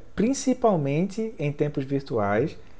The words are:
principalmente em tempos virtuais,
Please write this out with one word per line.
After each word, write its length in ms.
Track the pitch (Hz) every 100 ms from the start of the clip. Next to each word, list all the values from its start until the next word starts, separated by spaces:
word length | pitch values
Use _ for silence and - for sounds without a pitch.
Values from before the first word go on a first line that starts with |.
| - -
principalmente 1160 | 220 277 - 254 233 180 139 147 196 226 220 -
em 140 | 147
tempos 320 | 143 147 143
virtuais, 720 | 135 139 - 120 101 104 147 - -